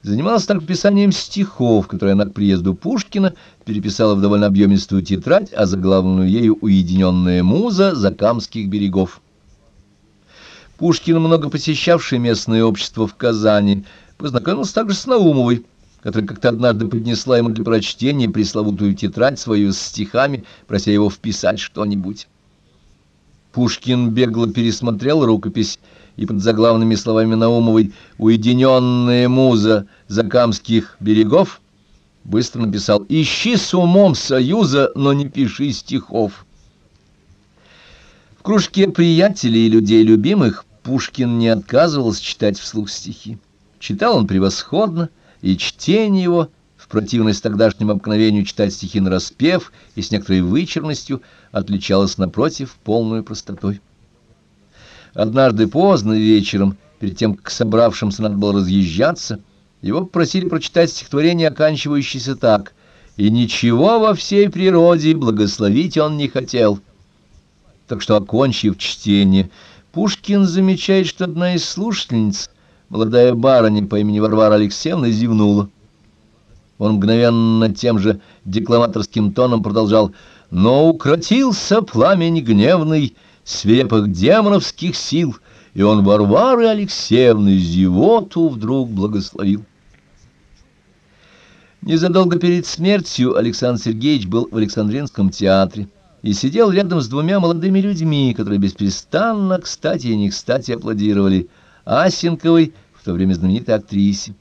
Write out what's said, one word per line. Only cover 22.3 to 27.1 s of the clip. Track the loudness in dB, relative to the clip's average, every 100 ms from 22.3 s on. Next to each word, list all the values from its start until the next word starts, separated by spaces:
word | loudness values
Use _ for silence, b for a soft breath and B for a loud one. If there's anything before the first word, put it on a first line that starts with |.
| _ _ _ _ _ _ _ _ _ _ _ _
Пушкин | -2 -2 -2 -4 -2 0
бегло | 0 0 0 -2
пересмотрел | 0 -2 -2 -4 -4 0 0
рукопись | 2 0 -2 -4 -6 -6 b b b -10
и | -6
под | -2
заглавными | -2 2 2 2 2
словами | 0 0